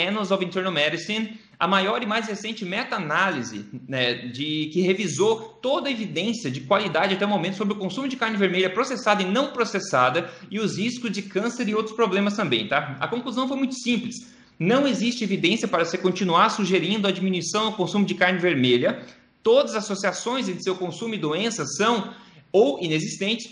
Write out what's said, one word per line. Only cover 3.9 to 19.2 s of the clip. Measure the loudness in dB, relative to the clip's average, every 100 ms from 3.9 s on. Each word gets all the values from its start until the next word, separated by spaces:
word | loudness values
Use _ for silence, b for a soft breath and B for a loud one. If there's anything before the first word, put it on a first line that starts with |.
| 0 0
de, | 0 -6 -6 -4 -2 -2
que | 2
revisou | 2 2 0 2 2 2 -4 -6
toda | -2 0 -2
a |
evidência | -4 -4 -4 -2 -2 -4
de | -6
qualidade | 2 2 2 2 2
até | 2
o | 0
momento | 0 0 -2
sobre | -2
o | -2
consumo | -4 -4 -4
de | -2
carne | -2 2
vermelha | 2 2 2
processada | 0 -2 0 2 2
e |
não | 2 0 0
processada | -2 -2 -2 0 4 4 2 -4 B -8
e | -4
os | -2 -2
riscos | -4 -4 -6
de | -6
câncer | -4 -2 -2 -2 -2
e |
outros | -2 -2
problemas | 0 2 2 2 0
também, | 0 0 2
tá? | 0 -2 -4
A | -4
conclusão | -4 -4 -2 -2
foi | -2
muito | -2 -2
simples. | -2 -2 -2 -10 B B B -2
Não | 2 4 4
existe | 2 0 0
evidência | -2 2 2 2 2
para | 2 2
se | 0
continuar | 0 0 2 6 4
sugerindo | 4 2 2 2 0 0
a |
diminuição | 0 0 0 0 0 0
no |
consumo | 0 0 2
de | 0
carne | 2 2 4
vermelha. | 2 4 4 4 4 0 B B